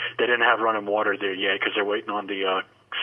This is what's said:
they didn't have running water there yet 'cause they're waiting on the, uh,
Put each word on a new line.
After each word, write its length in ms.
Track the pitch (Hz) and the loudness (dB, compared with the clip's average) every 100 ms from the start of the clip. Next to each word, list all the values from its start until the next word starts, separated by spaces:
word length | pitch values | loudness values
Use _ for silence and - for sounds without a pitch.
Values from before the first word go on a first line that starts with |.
| - - | -6 -2
they 80 | 117 | 2
didn't 160 | 120 | 4
have 180 | 117 110 | 4 4
running 260 | 113 107 101 | 2 0 0
water 300 | 104 107 98 | 0 0 0
there 160 | 101 | -2
yet 280 | 92 98 98 | -2 -2 0
'cause 100 | 101 | 0
they're 120 | 104 101 | 0 0
waiting 240 | 107 110 | -2 -4
on 180 | 104 98 | -8 -6
the, 180 | 98 95 | -4 -2
uh, 160 | 95 - _ _ - | -2 -4 _ _ -4